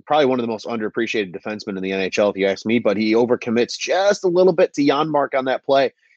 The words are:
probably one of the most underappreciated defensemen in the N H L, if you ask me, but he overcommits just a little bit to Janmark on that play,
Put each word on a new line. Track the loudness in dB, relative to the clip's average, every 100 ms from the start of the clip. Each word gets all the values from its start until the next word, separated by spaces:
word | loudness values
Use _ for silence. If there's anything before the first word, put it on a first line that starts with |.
| -2
probably | 2 2
one | 2
of |
the | -2
most | -6 -6
underappreciated | -6 -4 -4 -2 -2 -4 -8
defensemen | -10 -10 -8 -6
in |
the | -4
N | -2
H | -2 0
L, | 0
if | 0
you | -2
ask | -2 0
me, | 0
but | 0 0
he | 2
overcommits | 2 2 0 0 0 0 -4
just | -4 0 2 0
a | 0
little | 4 4
bit | 4 2 2
to |
Janmark | 2 2 0 0 0 -2
on | -2
that | -2 0
play, | 2 2 _ _